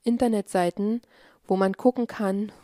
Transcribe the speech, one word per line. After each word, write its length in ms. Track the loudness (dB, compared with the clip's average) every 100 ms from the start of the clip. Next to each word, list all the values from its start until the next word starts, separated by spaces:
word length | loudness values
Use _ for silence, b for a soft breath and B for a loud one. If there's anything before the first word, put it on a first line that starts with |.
Internetseiten, 1000 | -2 2 2 0 0 0 0 0 -2 -2 -6 b b b -4
wo 80 | 0
man 220 | 0 2
gucken 280 | 2 2 -2
kann, 460 | -4 -4 -2 -6 -10